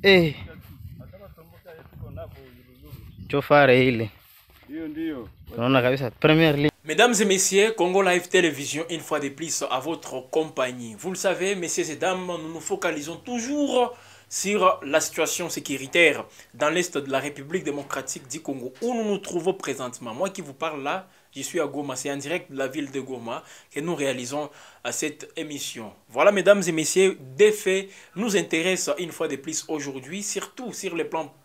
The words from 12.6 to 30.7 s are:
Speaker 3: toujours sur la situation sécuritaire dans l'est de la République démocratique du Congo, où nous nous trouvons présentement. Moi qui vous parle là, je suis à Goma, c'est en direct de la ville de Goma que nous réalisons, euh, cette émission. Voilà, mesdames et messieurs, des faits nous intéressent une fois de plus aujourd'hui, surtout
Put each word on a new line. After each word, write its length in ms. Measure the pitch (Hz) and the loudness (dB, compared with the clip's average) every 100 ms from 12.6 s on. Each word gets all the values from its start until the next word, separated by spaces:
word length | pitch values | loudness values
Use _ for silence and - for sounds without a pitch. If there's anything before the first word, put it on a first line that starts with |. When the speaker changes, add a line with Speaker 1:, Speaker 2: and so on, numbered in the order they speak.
| 147 190 180 151 147 165 | -6 -2 -2 -4 -8 -12
Speaker 3:
toujours 800 | - 240 233 294 285 247 240 240 - - _ | -8 -6 -4 -2 2 2 0 -4 -20 -20 _
sur 540 | - 190 208 185 - | -6 0 4 4 2
la 160 | 135 156 | 0 0
situation 480 | 151 - 151 - 170 | 0 -2 -2 -2 -4
sécuritaire 760 | 151 - 135 135 170 165 123 104 - - | -6 -6 -6 0 6 6 4 -6 -18 -20
dans 160 | 120 147 | -2 0
l'est 280 | 170 175 143 | 2 -2 -4
de 120 | 135 | -2
la 100 | 135 | -2
République 440 | 143 143 139 180 | -4 -10 -6 -4
démocratique 640 | 156 143 139 139 - 170 135 | -4 -6 -6 -8 -8 -12 -12
du 140 | 160 | -10
Congo, 320 | - 135 120 - | -8 -8 -8 -6
où 120 | 233 | -4
nous 120 | 233 214 | -2 -2
nous 140 | 196 | -2
trouvons 340 | - 175 170 | -4 -2 -2
présentement. 600 | 190 - 123 127 123 120 | -2 -6 -6 -8 -8 -12
Moi 160 | 120 190 | -4 -4
qui 120 | 196 | -6
vous 120 | 151 | -14
parle 300 | 135 160 151 | -8 -6 -4
là, 240 | 135 185 190 _ _ 139 | -4 -6 -8 _ _ -12
je 60 | |
suis 180 | 131 180 | -6 -4
à 80 | 147 | -2
Goma, 280 | 139 143 127 | -4 -6 -6
c'est 160 | 143 | -6
en 60 | 139 | -6
direct 340 | 139 175 175 | -6 -6 -6
de 60 | 135 | -6
la 100 | 135 | -4
ville 240 | 156 143 | -4 -6
de 80 | 135 | -8
Goma 440 | 127 127 113 139 - - _ | -8 -10 -8 -10 -12 -20 _
que 80 | 143 | -6
nous 160 | 165 160 | -4 -2
réalisons, 540 | 139 123 123 143 147 - - - 123 | -2 -2 -4 -6 -6 -12 -20 -10 -8
euh, 60 | |
cette 400 | 120 156 147 151 - | -4 -6 -6 -14 -10
émission. 580 | 151 143 - 123 107 - _ | -8 -8 -10 -10 -14 -16 _
Voilà, 220 | 127 175 | 6 6
mesdames 300 | 202 180 202 175 | 8 8 8 6
et 40 | |
messieurs, 460 | 160 151 185 190 - 131 135 | 0 2 4 4 4 -12 6
des 140 | 214 | 6
faits 380 | 214 190 190 196 - - 175 | 6 0 -2 -4 -18 -14 -6
nous 200 | 226 190 | 0 0
intéressent 600 | 160 160 175 185 - 143 | 2 0 2 0 0 -2
une 120 | 175 | -4
fois 160 | - 156 | -4 -4
de 100 | 135 | -4
plus 260 | - 156 - | -6 -8 -4
aujourd'hui, 540 | 156 143 131 127 190 | -6 -6 -10 -10 -8
surtout 520 | 196 196 - - 247 | -6 -6 -8 -10 -10